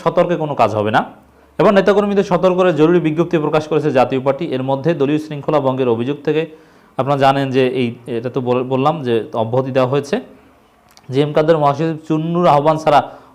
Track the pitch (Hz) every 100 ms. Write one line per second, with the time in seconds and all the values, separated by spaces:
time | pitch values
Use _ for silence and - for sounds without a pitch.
0 | 165 175 170 160 151 120 110 107 104 127
1 | - - _ _ _ - 180 196 190 202
2 | 202 202 185 180 185 180 180 151 156 175
3 | 156 156 165 165 151 156 - 156 147 127
4 | 123 131 135 135 170 127 131 135 143 160
5 | 139 151 151 147 139 151 131 131 123 113
6 | 120 147 - 151 160 - - _ _ -
7 | 135 143 135 139 135 127 127 131 120 120
8 | - 117 123 135 123 123 127 131 143 165
9 | 123 113 104 117 113 123 135 131 127 143
10 | 143 233 - - _ _ _ _ _ _
11 | - 131 147 156 156 165 143 135 165 156
12 | - 156 165 170 175 143 147 151 156 139
13 | - - -